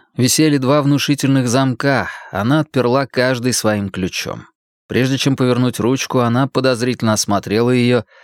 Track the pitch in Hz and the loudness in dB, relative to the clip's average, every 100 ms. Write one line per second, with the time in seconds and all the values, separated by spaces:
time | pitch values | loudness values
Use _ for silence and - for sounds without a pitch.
0 | - - 123 - 156 143 127 147 143 143 | -6 -2 0 2 2 2 2 2 2 0
1 | - 143 135 135 123 120 135 120 143 131 | 0 0 2 2 2 0 0 -2 0 0
2 | 95 - - 90 107 151 151 135 120 131 | -2 -8 -10 -4 0 0 0 -2 0 0
3 | 135 - 127 127 123 117 110 104 98 92 | 0 0 0 0 -2 -2 0 0 -2 -4
4 | 92 - - - - _ _ _ _ 107 | -6 -6 -8 -10 -14 _ _ _ _ -2
5 | 127 135 - 135 127 123 127 - 135 131 | 0 0 0 0 2 2 0 0 0 0
6 | - 131 120 117 135 127 131 123 123 120 | -2 0 2 0 0 0 0 0 -2 -2
7 | 113 107 - 101 92 104 120 127 120 123 | 0 0 0 -2 0 0 2 2 2 0
8 | - - | -2 -12